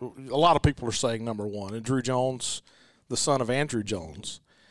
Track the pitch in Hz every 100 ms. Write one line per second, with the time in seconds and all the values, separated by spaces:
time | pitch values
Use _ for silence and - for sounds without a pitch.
0 | 123 - 135 135 170 151 151 139 120 -
1 | 123 113 117 107 104 104 95 113 113 131
2 | 123 127 131 127 - - - _ _ _
3 | - 123 - 135 120 131 147 120 101 98
4 | 80 73 - - _ _ _